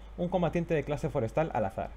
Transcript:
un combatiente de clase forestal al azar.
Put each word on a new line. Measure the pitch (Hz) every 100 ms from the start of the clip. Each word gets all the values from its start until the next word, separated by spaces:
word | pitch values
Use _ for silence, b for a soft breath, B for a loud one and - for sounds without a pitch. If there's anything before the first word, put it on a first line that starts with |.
| B -
un | 175
combatiente | 185 165 175 165
de | 160
clase | 147 143 156
forestal | 143 110 - 160
al | 123
azar. | 101 - -